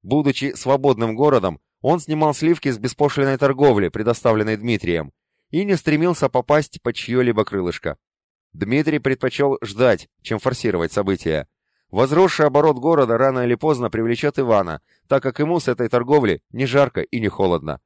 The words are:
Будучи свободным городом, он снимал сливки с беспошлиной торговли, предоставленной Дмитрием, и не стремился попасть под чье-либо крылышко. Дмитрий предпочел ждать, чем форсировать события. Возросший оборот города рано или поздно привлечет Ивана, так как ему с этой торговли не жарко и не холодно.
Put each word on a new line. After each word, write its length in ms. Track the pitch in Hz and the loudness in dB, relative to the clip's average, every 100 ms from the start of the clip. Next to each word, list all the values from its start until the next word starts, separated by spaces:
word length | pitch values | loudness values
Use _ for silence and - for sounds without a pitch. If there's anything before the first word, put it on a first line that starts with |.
Будучи 520 | 92 143 143 135 139 - | 0 0 2 -2 -6 -4
свободным 580 | 127 139 139 113 113 | 0 2 2 2 -2
городом, 460 | 110 147 131 92 76 _ _ | 2 2 4 0 -6 _ _
он 180 | 135 170 | -2 -2
снимал 340 | 151 156 156 | -2 0 0
сливки 340 | 139 160 165 139 | 2 0 0 -2
с 100 | 113 | -4
беспошлиной 600 | 120 - 147 143 139 135 | -8 -2 0 2 -2 2
торговли, 500 | 139 131 143 104 90 | 0 4 4 4 0
предоставленной 680 | 95 107 117 123 107 107 107 | -2 -2 0 0 0 0 -2
Дмитрием, 560 | 117 110 87 82 71 _ _ _ _ | -2 -2 -2 -4 -6 _ _ _ _
и 140 | 151 | -4
не 120 | 202 175 | 0 0
стремился 520 | - 156 175 165 135 | 0 2 0 0 0
попасть 540 | 127 120 151 147 - | -2 2 0 0 -8
под 140 | 123 - | -8 -8
чье-либо 480 | - 123 123 107 | -2 0 2 0
крылышко. 520 | 104 98 87 - 85 69 _ _ _ _ _ | -2 -2 -4 -6 -8 -10 _ _ _ _ _
Дмитрий 460 | 80 101 135 156 147 | -8 -2 0 0 -2
предпочел 600 | 139 131 127 - 143 135 | -2 -2 -4 0 0 0
ждать, 460 | 101 98 127 95 - _ | -6 2 2 2 -4 _
чем 160 | - 110 | -8 -4
форсировать 540 | 127 131 113 92 82 | -4 -2 -2 -2 -2
события. 540 | 101 98 95 82 78 65 _ _ _ _ | -2 -2 -2 -2 -4 -6 _ _ _ _
Возросший 560 | 95 131 156 190 - 151 | 0 2 4 2 4 2
оборот 320 | 139 156 131 | 4 2 2
города 380 | 147 160 120 117 | 0 2 2 2
рано 280 | 135 127 | 2 0
или 100 | 120 | -2
поздно 360 | 120 156 135 120 | 0 0 -2 -2
привлечет 480 | 113 113 120 147 139 | -2 -2 -2 -2 -2
Ивана, 420 | 127 107 87 76 _ _ _ | 2 2 0 -8 _ _ _
так 140 | 139 | -2
как 160 | 131 123 | -2 -4
ему 200 | 151 175 | -2 -2
с 80 | 131 | -2
этой 200 | 123 117 | -2 0
торговли 540 | 123 123 147 113 80 _ | -2 2 2 2 -2 _
не 160 | 117 131 | -6 0
жарко 340 | 135 139 - | 2 2 -2
и 200 | - 120 | -6 -4
не 80 | 104 | -4
холодно. 520 | - 95 85 76 67 | 0 0 0 -4 -10